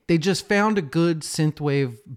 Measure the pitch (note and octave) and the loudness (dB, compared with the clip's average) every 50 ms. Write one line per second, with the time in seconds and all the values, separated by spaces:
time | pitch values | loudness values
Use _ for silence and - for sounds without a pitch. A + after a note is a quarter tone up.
0 | _ - E3+ E3 D3+ G3 F#3 - - - G#3 G3+ G#3 A3 G#3+ G3+ D#3+ C3 - E3 | _ 0 0 2 2 0 0 -2 0 0 2 2 2 2 2 0 -2 -2 0 0
1 | E3+ E3+ E3 D#3+ - - - - D#3 D3+ D3 - D3+ D3 C#3 C#3+ C#3 B2 A#2 - | 2 2 0 -2 -4 -6 -2 0 0 0 0 -2 -2 -2 0 0 0 -2 -4 -10
2 | - - C3+ | -18 -20 -18